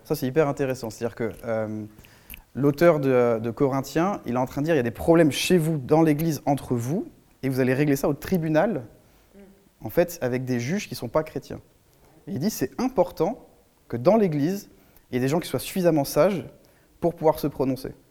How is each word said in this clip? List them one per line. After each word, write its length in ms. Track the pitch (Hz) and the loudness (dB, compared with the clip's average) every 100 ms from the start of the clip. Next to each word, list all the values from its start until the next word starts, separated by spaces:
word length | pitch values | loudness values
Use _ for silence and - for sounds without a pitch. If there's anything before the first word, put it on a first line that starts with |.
Ça, 100 | - | -6
c'est 120 | 151 127 | -4 0
hyper 200 | 143 143 | 0 0
intéressant. 440 | 139 135 127 113 | 0 -4 -4 -8
C'est-à-dire 240 | - 117 | -8 -8
que, 180 | - 113 90 120 | -4 -6 -6 -6
euh, 380 | 110 107 107 107 - - - _ - _ | -4 -4 -6 -10 -16 -20 -20 _ -20 _
l'auteur 460 | - 143 143 175 151 | 0 0 4 4 4
de, 380 | 135 123 120 113 | 2 4 4 0
de 120 | 117 | -4
Corinthiens, 720 | 113 139 135 131 160 180 202 - | 0 0 0 -4 -2 -2 -4 -4
il 80 | |
est 40 | 120 | -4
en 60 | |
train 160 | 131 - | -4 -4
de 60 | 151 | 0
dire, 80 | |
il 20 | 160 | 0
y 40 | |
a 20 | |
des 80 | 120 | 0
problèmes 420 | - - 165 160 | -2 4 6 6
chez 240 | 120 - 185 | 2 2 2
vous, 220 | 156 156 | 2 -2
dans 240 | 123 151 | 2 4
l'Église, 400 | 160 147 165 139 | 4 2 0 -2
entre 300 | - 139 - | -2 -2 -2
vous, 340 | 120 120 180 349 - _ _ | -4 -2 -4 -6 -14 _ _
et 60 | 131 | -4
vous 120 | 131 | 0
allez 120 | 127 | 2
régler 240 | 131 147 139 | 2 2 2
ça 140 | 180 | 0
au 40 | |
tribunal, 680 | 139 - 185 160 156 208 156 117 - _ _ _ - - _ _ _ | -2 -2 -2 2 2 2 -2 -8 -20 _ _ _ -20 -20 _ _ _
en 80 | 110 | -2
fait, 300 | 165 175 - | 0 0 0
avec 240 | 127 123 | -4 -2
des 160 | 127 123 | -2 -2
juges 260 | 120 196 - | -2 -4 -6
qui 60 | |
ne 60 | - | -10
sont 100 | 120 | -2
pas 140 | 156 | -2
chrétiens. 400 | 156 139 - - - _ _ _ _ _ - | -2 -8 -10 -14 -16 _ _ _ _ _ -10
Et 60 | |
il 80 | 127 | -4
dit, 100 | 147 | -4
c'est 280 | - 131 - | -4 -6 -4
important 720 | 254 - - - 165 262 - _ _ _ _ | -4 0 -2 0 -4 -4 -14 _ _ _ _
que 80 | 120 | 0
dans 200 | 135 220 | 4 4
l'Église, 520 | 196 147 147 202 - - _ _ _ | 4 2 -2 -2 -10 -20 _ _ _
il 40 | |
y 20 | 127 | -2
ait 40 | |
des 80 | 131 | 0
gens 120 | 165 | 0
qui 80 | - | -2
soient 100 | 127 | -6
suffisamment 460 | - 190 175 160 | -4 0 2 2
sages 400 | 135 147 180 185 123 - _ _ _ _ | 0 2 2 2 -8 -18 _ _ _ _
pour 140 | 170 | -4
pouvoir 240 | 160 156 151 | 2 0 2
se 80 | 147 | -4
prononcer. 480 | - 135 127 - - _ | -2 -2 -2 -8 -14 _